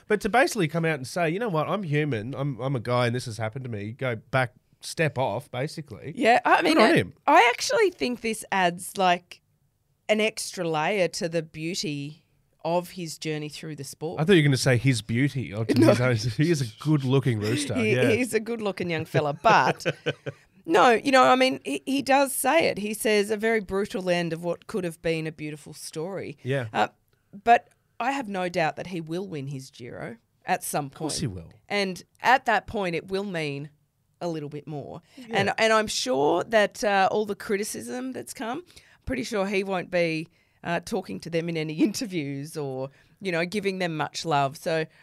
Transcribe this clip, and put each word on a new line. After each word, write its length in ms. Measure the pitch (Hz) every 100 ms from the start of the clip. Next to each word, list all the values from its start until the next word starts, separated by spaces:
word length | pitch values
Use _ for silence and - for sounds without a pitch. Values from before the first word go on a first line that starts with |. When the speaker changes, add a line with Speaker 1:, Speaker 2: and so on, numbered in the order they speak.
Speaker 1:
<laughs> 40 | -
Speaker 2:
But 140 | 214
to 80 | 220
basically 380 | 233 339 226 156
come 180 | 170 165
out 100 | 151
and 120 | 127
say, 220 | 180 165
You 100 | 180
know 100 | 233
what, 180 | 156 135
I'm 140 | 196
human. 500 | 175 147 151 113 113 123
I'm, 240 | 143 110
I'm 160 | 131 135
a 40 |
guy 260 | 113 123 120
and 80 | 123
this 100 | 120
has 120 | 107
happened 280 | 110 135 127
to 60 |
me. 200 | 107 104
Go 220 | 120 131 113 -
back 220 | 131 123 _ _ _
step 360 | - - 160 120
off, 320 | 131 107 -
basically. 640 | 123 151 - - 98 131 -
Speaker 1:
Yeah, 240 | 240 247 -
I 160 | 349
mean, 140 | 330 320
Speaker 2:
Good 80 |
on 80 | 220
Speaker 1:
I, 40 | 330
Speaker 2:
him. 180 | 87 - -
Speaker 1:
I 220 | 320 466
actually 360 | - - 494 403
think 300 | - 254 240
this 240 | 226 - -
adds, 460 | 196 180 175 - -
like, 440 | 185 175 - - _ _ _ _ _ _ -
an 120 | 214
extra 460 | 220 220 - - 170
layer 400 | 156 262 208 170
to 200 | - 170
the 120 | 165
beauty 800 | 160 156 160 175 156 143 143 156 _ _ _ _ 165
of 260 | 175 175
his 260 | 190 165 -
journey 300 | 156 151 151
through 260 | - 160 143
the 80 |
sport. 360 | 139 - 156 -
Speaker 2:
I 60 | 160
thought 80 |
you 60 | 185
were 80 | 147
gonna 100 | 131
say 200 | 143 123
his 240 | 135 120
beauty. 520 | - 117 139 139 82
Oh, 120 | 101 117
Speaker 1:
<laughs> 40 | 247
No. 160 | -
Speaker 2:
he's 320 | 110 127 113 117
a, 40 |
he 220 | 110 160
is 100 | 156
a 40 | 120 -
good-looking 560 | 147 156 131 139 135 110
rooster, 360 | 104 - - -
Speaker 1:
He, 200 | 220 -
Speaker 2:
yeah. 140 | -
Speaker 1:
he's 240 | 220 247
a 60 | 220
good-looking 500 | 220 233 208 185 175
young 160 | 160 160
fella, 280 | 160 147
but 520 | 143 226 190 131 - 175 - 160 - -
Speaker 2:
<laughs> 400 | - _ _ -
Speaker 1:
no, 260 | 330 262
you 200 | 220 277
know, 120 | 262
I 120 | 254 254
mean, 240 | 262 269
he, 180 | - 285 -
he 160 | 269
does 320 | 254 269 277
say 340 | - 262 320 -
it. 100 | -
He 160 | 208
says, 380 | 220 226 208 202
"A 60 | 214
very 220 | 226 226
brutal 480 | 185 190 202 220 185
end 240 | 175 170
of 100 | 165
what 240 | 175 170 -
could 160 | 220
have 180 | 175 165
been 240 | 165 160 160
a 60 |
beautiful 420 | 151 151 147 160
story." 640 | 156 - 160 175 180 101 -
Speaker 2:
Yeah. 240 | 123 135 113
Speaker 1:
Uh, 160 | - - _ _ _ _ 202
but 260 | 233 233 - _ _ -
I 120 | 233
have 160 | 277 214
no 220 | 190 180
doubt 260 | 175 160 -
that 120 | 175
he 120 | 180
will 260 | 160 170 196
win 200 | 156 135
his 220 | 135 135
Giro 480 | - 120 - 165 233 _ _ -
at 180 | 180
some 220 | - 170 135
point. 40 | -
Speaker 2:
Of 40 |
course 200 | 156 -
he 80 | 135
will. 260 | 90 80 - -
Speaker 1:
And 360 | 202 190 175 - _
at 240 | - 269 -
that 220 | 202 -
point, 280 | 214 185 165
it 120 | 185
will 140 | 190
mean 460 | 202 170 151 139 151 _ _ _ _ -
a 60 | 175
little 220 | 160 147
bit 180 | 147 -
more. 340 | 147 82 87 - -
Speaker 2:
Yeah. 100 | 233
Speaker 1:
And, 220 | 196 196 -
and 140 | 220
I'm 140 | 220 214
sure 560 | - 254 254 147 170 -
that, 380 | 220 - -
uh, 240 | 208 196 190
all 140 | 208 208
the 100 | 196
criticism 760 | - 196 214 220 233 247 262
that's 220 | 247 -
come, 300 | - 233 294 359 - - _ -
pretty 180 | 262
sure 220 | 220 214 196
he 160 | 196
won't 260 | 196 185 -
be, 360 | 180 170 160 165 _ _ _
uh, 160 | 175 170
talking 380 | 175 202 190 190
to 80 | 165
them 180 | 165 170
in 60 | 165
any 180 | 156
<laughs> 100 | 156
interviews 760 | 233 202 233 180 139 139 156 160
or, 320 | 143 131 135 - _ -
you 100 | 190
know, 140 | 165 175
giving 340 | 208 196 185
them 160 | 175 156
much 300 | 147 - 165
love. 320 | 147 139 147
So 280 | 180 160 160 _